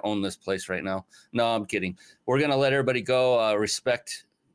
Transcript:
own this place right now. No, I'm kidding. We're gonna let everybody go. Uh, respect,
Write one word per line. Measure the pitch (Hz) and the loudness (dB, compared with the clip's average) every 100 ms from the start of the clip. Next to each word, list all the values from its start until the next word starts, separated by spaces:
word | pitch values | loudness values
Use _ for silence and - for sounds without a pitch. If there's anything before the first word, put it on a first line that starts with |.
own | 107 104 | -2 -2
this | 98 - | -4 -6
place | - 95 - | -6 -6 -4
right | 92 | -6
now. | 95 95 - - _ | -4 -6 -8 -20 _
No, | 117 117 | -2 0
I'm | 113 | 0
kidding. | 101 101 90 90 - _ - | -2 -4 -4 -8 -18 _ -2
We're | 135 | 0
gonna | 147 135 | 2 2
let | 139 | 2
everybody | 139 127 123 | 2 2 0
go. | 104 127 127 123 | 0 2 4 4
Uh, | 110 | 4
respect, | 104 110 - 127 120 - - - _ _ | 2 0 -2 -2 -2 -4 -14 -16 _ _